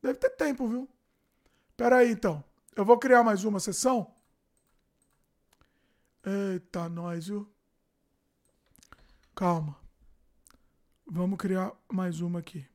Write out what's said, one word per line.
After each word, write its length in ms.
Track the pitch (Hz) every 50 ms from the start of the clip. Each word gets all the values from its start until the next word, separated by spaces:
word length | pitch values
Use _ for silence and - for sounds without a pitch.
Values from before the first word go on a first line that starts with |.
Deve 160 | - 262 277
ter 120 | - - 523
tempo, 360 | 523 - 320 302 269 - 262
viu? 240 | 226 226 247 269 - _ _ _ _ _ _ _ _ _ _ _ _ _ _ _ _ _
Pera 220 | - 240 240 262
aí, 140 | 254 247 240
então. 300 | 226 - - 196 156 147 - _ _ _ _ - _
Eu 120 | - 202
vou 120 | 208 240
criar 240 | 240 247 269 247 240
mais 220 | 233 233 214 190 190
uma 160 | 220 202 190
sessão. 540 | - - 185 - - 254 262 233 175 - _ _ _ _ _ _ _ _ _ _ _ _ _ _ _ _ _ _ _ _ _ _ _ _ _ _ _ _ _ _ _ _ _ _ _ _ _ _ _ _ _ _ _
Eita, 640 | 190 196 202 196 196 185 180 180 _ - 175 170
nós, 400 | 170 170 170 170 175 170 170 160
viu? 240 | 190 208 208 208 208 _ _ _ _ _ _ _ _ _ _ _ _ _ _ _ _ _ _ _ _ _ _ _ _ _ - - _ - _ - _ _ _ _ _ _
Calma. 400 | - 190 180 170 165 156 151 143 - - - _ _ - - - _ _ _ _ _ _ - - _ _ _ _ _ _ _ _ _ _
Vamos 320 | - 175 170 180 185 196
criar 360 | 170 - 190 190 185 185 196 - _ _ _
mais 300 | - 185 185 180 170 160
uma 180 | 175 175 175 175
aqui. 260 | 156 - - 151 135 _ _